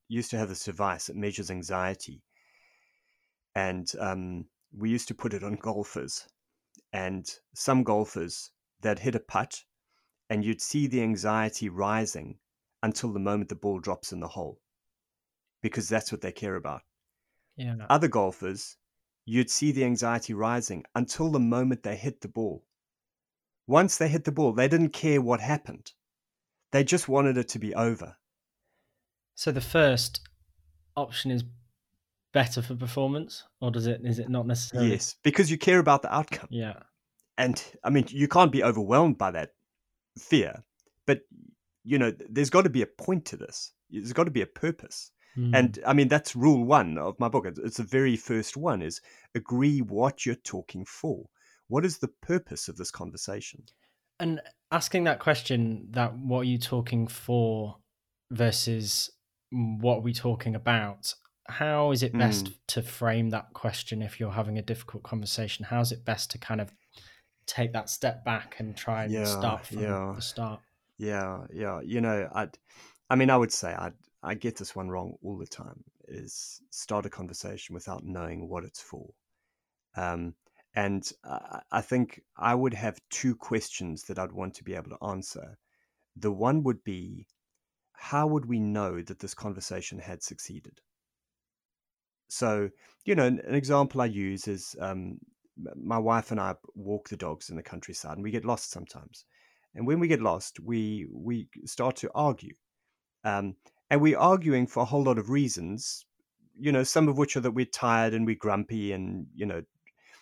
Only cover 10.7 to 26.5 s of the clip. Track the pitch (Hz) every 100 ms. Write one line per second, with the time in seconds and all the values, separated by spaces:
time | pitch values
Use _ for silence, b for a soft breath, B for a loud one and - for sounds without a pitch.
10.7 | 147 139 123 113 104 104 110 110 - 107
11.7 | 87 101 110 110 82 73 - _ _ _
12.7 | _ 110 - 120 101 98 104 98 95 101
13.7 | 95 95 90 - 87 85 95 76 - _
14.7 | _ _ _ _ _ _ _ _ _ 110
15.7 | - 95 110 - 107 95 - 104 92 73
16.7 | 71 - _ _ _ _ _ _ - 123
17.7 | 113 107 151 160 120 95 - 95 101 -
18.7 | - _ _ _ _ - 117 123 - 151
19.7 | 135 123 117 117 117 - 104 110 120 113
20.7 | 87 - 117 120 - 160 143 117 120 131
21.7 | 120 104 101 135 - 101 113 107 73 -
22.7 | _ _ _ _ _ _ _ _ _ -
23.7 | 147 190 - 160 160 - 147 139 110 135
24.7 | 165 156 - 160 143 120 117 117 151 -
25.7 | - - - _ _ _ _ _